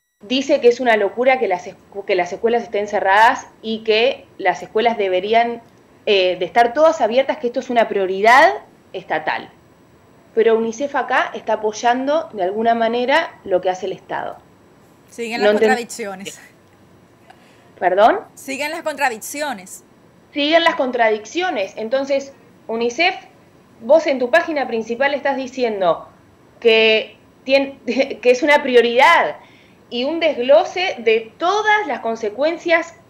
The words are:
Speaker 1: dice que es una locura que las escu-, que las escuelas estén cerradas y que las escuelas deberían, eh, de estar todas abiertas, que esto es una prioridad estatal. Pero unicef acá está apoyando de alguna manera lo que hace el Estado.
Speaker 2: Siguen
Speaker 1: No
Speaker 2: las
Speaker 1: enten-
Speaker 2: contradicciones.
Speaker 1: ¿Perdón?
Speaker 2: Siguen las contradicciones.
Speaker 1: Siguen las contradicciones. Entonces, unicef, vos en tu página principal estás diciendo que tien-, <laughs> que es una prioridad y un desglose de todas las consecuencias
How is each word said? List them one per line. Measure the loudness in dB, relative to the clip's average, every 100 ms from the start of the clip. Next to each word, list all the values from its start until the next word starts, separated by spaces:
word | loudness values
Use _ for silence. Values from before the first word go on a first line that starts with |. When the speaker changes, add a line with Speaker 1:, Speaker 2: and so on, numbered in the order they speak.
| _ _
Speaker 1:
dice | -6 -4 0 2
que | 4
es | 4
una | 2 2
locura | 0 0 0 2
que | 0
las | -4 -6
escu-, | -20 _ -10 -4
que | -2
las | -2
escuelas | -4 -2 -2
estén | -4 -6 -4
cerradas | -2 2 4 4 2 -6 _
y | -8 -4
que | 0 2 0 -2 -10 -4
las | -2 -2
escuelas | -4 -2 0 0
deberían, | -2 -2 0 2 0 -4 -14 _ _ _ 0
eh, | 2 2 -2
de | 0
estar | 2 2
todas | 4 2 2
abiertas, | 0 0 0 -2
que | -4
esto | -4
es | -2
una | 0 0
prioridad | 0 -2 2 4 6 6 2 -10 _ _
estatal. | -14 -6 -6 -4 -6 -10 _ _ _ _ _ _ _ _ 0
Pero | 2 2
unicef | 0 -6 -4 -4
acá | -2 -2 -2
está | -6 -6
apoyando | -4 -4 -2 0 0 0 -2 -4
de | -4
alguna | -4 -2 0 0
manera | 0 -2 0 0 -2 -10 -4
lo | -2
que | -2
hace | -4 -8
el |
Estado. | -10 -10 -10 -10 -14 _ _ _ _ _ _ _
Speaker 2:
Siguen | -12 -8 0
Speaker 1:
No | 2
Speaker 2:
las | 4
Speaker 1:
enten- |
Speaker 2:
contradicciones. | 2 0 -4 -10 -12 -12 -14 -18 -20 _ _ _ _ _ _ _ -20 -20 _ _ _ -4
Speaker 1:
¿Perdón? | 0 4 4 4 -6 -16
Speaker 2:
Siguen | -12 -8 -8
las | -6
contradicciones. | -8 -4 -4 -4 -10 -8 -8 -8 -14 -20 _ _ _ _ _
Speaker 1:
Siguen | -4 2 2
las | 2 0
contradicciones. | -2 0 0 0 -6 -6 -4 -4 -6 -8
Entonces, | -4 -4 -2 -4 -4 -16 _ _ -10
unicef, | -4 -4 0 -2 -2 -12 _ _ _ _ _
vos | 2 4 4
en | -2
tu | 0
página | 0 0 -4 -4
principal | -6 -6 -2 -2
estás | -2 -2 -4
diciendo | -6 -4 -4 0 0 -2 -6 _ _ _ _ -2
que | 2 4 4 2 -2 -14 _ _ 0
tien-, | 0 0 -6 -4
<laughs> | -2 -2 0
que | 2
es | 4
una | 4 2
prioridad | 4 4 4 4 4 4 2 -4 -16 _ _ _ _
y | -6
un | -4 -2
desglose | -2 0 4 4 4 -2 -4 -2
de | 0 0 -2 -4
todas | -2 0 2 0 0
las | -6
consecuencias | -6 -6 -6 -2 -2 -2 0 0 0 -12 _